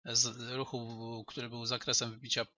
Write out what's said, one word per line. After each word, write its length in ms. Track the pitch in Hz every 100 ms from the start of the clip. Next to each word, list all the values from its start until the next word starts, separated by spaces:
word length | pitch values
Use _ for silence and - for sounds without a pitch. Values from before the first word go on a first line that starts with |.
| -
z, 460 | 113 117 110 117
ruchu, 720 | 131 135 127 113 113 113 117 104
który 220 | - 120
był 160 | 117 113
zakresem 460 | 120 - 120 117
wybicia 340 | 113 123 - 113